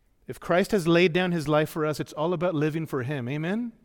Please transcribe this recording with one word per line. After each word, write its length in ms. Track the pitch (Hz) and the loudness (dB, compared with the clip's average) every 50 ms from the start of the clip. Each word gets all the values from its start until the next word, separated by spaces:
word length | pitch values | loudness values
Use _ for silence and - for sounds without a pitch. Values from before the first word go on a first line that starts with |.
| _ _ _ _ _ - | _ _ _ _ _ -16
If 80 | 127 - | -14 -10
Christ 320 | - - 170 180 196 - | -2 2 2 2 2 2
has 160 | 233 202 156 | 2 0 4
laid 240 | 170 170 170 180 185 | 4 6 6 6 4
down 220 | 156 180 185 180 175 | 4 2 0 0 0
his 160 | 170 143 147 | -2 0 2
life 180 | 151 151 156 | 2 2 2
for 180 | 151 - 175 151 | 0 -2 -2 -2
us, 140 | 151 147 - | -2 -2 -4
it's 140 | 151 - - | -6 -8 -6
all 180 | 151 151 175 | -4 -2 -2
about 240 | 180 156 175 180 170 | -2 0 -2 -2 0
living 300 | 147 147 156 147 165 160 | 0 0 0 -2 -4 -6
for 180 | 147 - 135 120 | -4 -4 -4 -4
him. 240 | 131 151 139 117 | -4 -4 -6 -4
Amen? 460 | 120 143 151 156 175 202 226 240 233 - _ | -6 -4 -4 -4 -4 -4 -4 -6 -8 -10 _